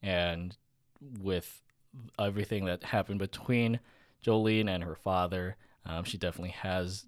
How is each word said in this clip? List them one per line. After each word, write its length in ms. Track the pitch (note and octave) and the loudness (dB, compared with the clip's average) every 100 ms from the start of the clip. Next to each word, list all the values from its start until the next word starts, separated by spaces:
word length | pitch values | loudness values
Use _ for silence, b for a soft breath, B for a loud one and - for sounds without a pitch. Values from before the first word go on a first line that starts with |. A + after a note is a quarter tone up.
and 520 | G2+ F2+ F2 E2+ F2+ - _ _ _ - C#3+ A#2 | 0 2 2 0 -6 -10 _ _ _ -20 -14 -6
with 440 | F#2+ F2+ - - _ _ _ C3 A2+ - | -2 -2 -2 -16 _ _ _ -18 -12 -2
everything 460 | G2+ G2+ G2+ G#2+ F#2 | -2 0 -2 0 0
that 180 | F2+ | -2
happened 340 | - G#2+ F#2+ G2+ | 0 0 0 -2
between 600 | F#2+ - - A#2+ A2+ A#2 b b b b | -4 -4 0 2 4 2 b b b b
Jolene 460 | A#2 A2 A2 A2 G#2 | 4 4 6 4 2
and 140 | F2+ | 0
her 120 | E2+ D#2 | -4 -4
father, 600 | F#2+ F#2 F2+ F#2 F2+ - b b F2 | 0 2 2 0 -4 -6 b b -6
um, 180 | E2 | -6
she 140 | - F#2+ | -4 -2
definitely 320 | F2 - F2+ | -2 -2 -8
has 560 | - F#2+ F#2 F2+ G2+ | -6 -2 0 -2 -6